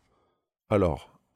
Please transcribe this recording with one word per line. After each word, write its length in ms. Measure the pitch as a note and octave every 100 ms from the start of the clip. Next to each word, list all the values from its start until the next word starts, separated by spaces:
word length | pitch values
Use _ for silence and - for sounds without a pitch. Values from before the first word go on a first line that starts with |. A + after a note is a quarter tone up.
| _ _ _ _ _ _ -
Alors, 400 | G#2 F2+ C2+ - _ _